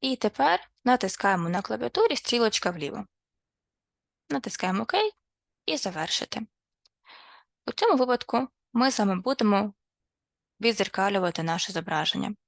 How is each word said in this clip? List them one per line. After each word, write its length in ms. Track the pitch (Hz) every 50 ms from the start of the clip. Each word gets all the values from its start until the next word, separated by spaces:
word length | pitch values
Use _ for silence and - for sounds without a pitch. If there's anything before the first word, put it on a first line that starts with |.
і 160 | - 269 262
тепер 540 | - - 214 - - 269 302 339 185 - - _ _ _
натискаємо 640 | 240 220 - - 190 - - - 196 196 180 170 170
на 140 | 175 202 196
клавіатурі 540 | - 220 220 240 240 _ - 440 466 330
стрілочка 540 | 240 - - 247 240 233 220 208 - - 185
вліво. 360 | 180 170 151 139 - 220 202 _ _ _ _ _ _ _ _ _ _ _ _ _ _ _ _ _ _ _ _ _ _ _ _ _
Натискаємо 520 | 285 277 - - - - - 185 185 196 226
"ОК" 120 | - - 392 427 427 - _ _ _ _ _ _ _ _ _ _
і 100 | - -
"Завершити". 640 | 294 - 196 175 156 156 - - - - - - - 220 - _ _ _ _ _ _ _ _ _ _ _ _ - - - - - - _ _ _ _ _
У 60 | - 233
цьому 240 | - - 466 392
випадку 520 | 262 254 247 247 240 - - - 240 262 262 _ _ _ _ _
ми 180 | 233 240 262
з 80 | 254 -
вами 220 | 214 196 190 180
будемо 540 | 185 247 269 - 226 214 202 196 208 214 202 _ _ _ _ _ _ _ _ _ _ _ _ _ _ _ _ _
відзеркалювати 840 | 208 233 233 220 302 - - - 196 202 202 196 185 175 165 - 160
наше 300 | 165 165 170 - - 190
зображення. 600 | 170 165 - 160 156 151 160 - - - 196 208 _ _